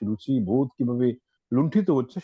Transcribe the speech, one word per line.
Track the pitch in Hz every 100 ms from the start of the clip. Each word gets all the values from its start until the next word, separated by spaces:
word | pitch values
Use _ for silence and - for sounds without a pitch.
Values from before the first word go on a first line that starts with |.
রুচি, | 104 107 - 135 95
বোধ | 120 139 -
কিভাবে | 120 120 123 120 _ _ _
লুণ্ঠিত | 120 156 214 190
হচ্ছে, | 139 127 -